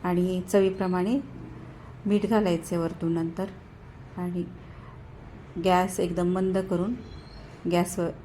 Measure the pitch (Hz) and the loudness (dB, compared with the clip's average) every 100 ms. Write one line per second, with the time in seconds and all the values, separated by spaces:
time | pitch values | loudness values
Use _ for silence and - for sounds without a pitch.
0 | 180 175 180 185 185 202 190 190 185 180 | 2 4 4 0 4 6 6 2 0 2
1 | 190 262 - - - - - - - - | 2 0 -2 -12 -14 -14 -14 -16 -16 -6
2 | 202 202 202 220 196 170 - 175 165 170 | 2 2 6 4 6 2 2 0 0 0
3 | 170 165 165 170 190 - - - - - | 0 2 0 -2 -6 -8 -18 -18 -18 -16
4 | - - 180 180 175 - - - - - | -14 -6 -4 -2 -4 -8 -16 -16 -16 -16
5 | - - - - - 180 180 180 185 185 | -16 -16 -16 -16 -12 0 4 6 4 0
6 | 175 175 175 185 190 185 190 175 190 247 | 0 2 2 4 4 2 2 0 0 -2
7 | - - - - - - 175 175 175 - | -8 -14 -16 -16 -16 -6 2 2 2 0
8 | 170 - | -2 -4